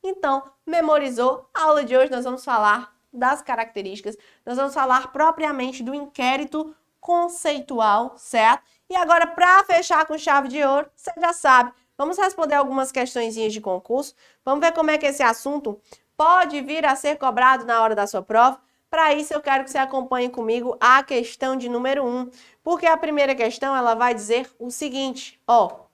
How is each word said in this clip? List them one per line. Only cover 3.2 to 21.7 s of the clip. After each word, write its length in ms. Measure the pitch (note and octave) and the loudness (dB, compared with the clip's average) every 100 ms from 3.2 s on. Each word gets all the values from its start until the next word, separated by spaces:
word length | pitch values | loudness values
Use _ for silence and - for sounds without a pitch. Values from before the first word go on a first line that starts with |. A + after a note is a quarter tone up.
| B3 C#4+ | -2 -2
características, 760 | - A#3 A3+ G#3 F#3+ G3+ G3+ G#3+ _ _ - | -4 -6 -6 -8 -10 -10 -12 -14 _ _ -8
nós 120 | B3 | -4
vamos 180 | C#4 C#4+ | -4 -2
falar 360 | C4 B3+ B3+ | 2 0 0
propriamente 720 | - D#4 D#4+ D4+ C#4 B3+ C4 | 2 2 2 -4 -4 -6 -8
do 140 | A#3+ C#4+ | -10 -10
inquérito 800 | C#4+ - B3+ C4+ D4 D#4 D#4 - _ _ | -12 -4 -2 -2 -4 -8 -10 -14 _ _
conceitual, 1120 | - F4 F4 F4 D#4+ D4 C#4+ B3 A3 G#3 B3 - | -2 0 0 -4 -4 -4 -6 0 2 2 -2 -10
certo? 440 | - A#3 A3 C4+ _ _ _ | -4 2 2 2 _ _ _
E 80 | F4+ | -2
agora, 300 | E4+ E4+ E4 | 4 4 2
pra 380 | E4+ F4+ F#4 | 2 6 6
fechar 420 | G4 E4+ F4+ D#4+ D#4 | 6 0 2 0 0
com 100 | D4+ | -4
chave 300 | D#4 C#4 C4+ | 2 2 0
de 160 | C#4 | -2
ouro, 240 | C#4+ C#4 D4 _ | 0 0 -2 _
você 160 | - E4+ | -14 -2
já 140 | E4+ | -2
sabe, 380 | F4 C#4+ B3+ B3 _ _ - | 0 6 6 4 _ _ -8
vamos 200 | C#4+ F4+ | -6 0
responder 380 | F#4+ F#4+ D#4 C#4+ | -2 0 0 0
algumas 360 | C4+ C4+ C4 | 0 -2 -4
questõezinhas 600 | C4 B3+ B3+ A3+ A3 A3 | -4 -4 -4 -6 -4 -6
de 80 | G#3+ | -4
concurso, 520 | G#3 F#3 - B3 C#4+ _ _ _ | -6 -6 -4 -4 -4 _ _ _
vamos 200 | - C#4+ | -4 0
ver 80 | E4 | 0
como 200 | E4 D#4 | 0 0
é 80 | D4+ | 0
que 80 | D4 | -2
esse 160 | C#4 | 0
assunto 580 | B3 A#3 C#4 C#4+ C#4 G3+ _ - _ - | 0 0 -4 -6 -8 -12 _ -20 _ 0
pode 460 | D#4 F4+ E4+ D4 | 4 4 2 -4
vir 240 | C4+ D#4 D#4 | -6 -2 0
a 100 | C4+ | 0
ser 220 | D4 D4 | -2 -2
cobrado 480 | C4 A#3 B3+ C4 A#3 | -2 4 4 4 0
na 160 | A3+ | 2
hora 140 | A3+ G#3 | 2 0
da 100 | G3+ | -4
sua 160 | G3+ | -6
prova. 400 | F#3 A3 B3 C4 _ _ _ | 0 4 4 2 _ _ _
Pra 240 | D#4+ D#4 | 0 2
isso, 200 | D4 D4 | 2 -2
eu 80 | D4+ | -6
quero 220 | D4 C4+ | -2 -2
que 80 | C4 | -2
você 60 | C#4 | -4
acompanhe 520 | C4 C4+ B3+ B3 B3 | -2 -4 -4 -4 -4
comigo 480 | B3 A3 A#3 A#3+ - | -4 -4 -2 -4 0
a 240 | A#3+ C4+ | 4 4
questão 520 | C#4 B3 A#3 - C4 C4 | 4 -4 -4 -8 -6 -4
de 120 | |
número 380 | B3 | -4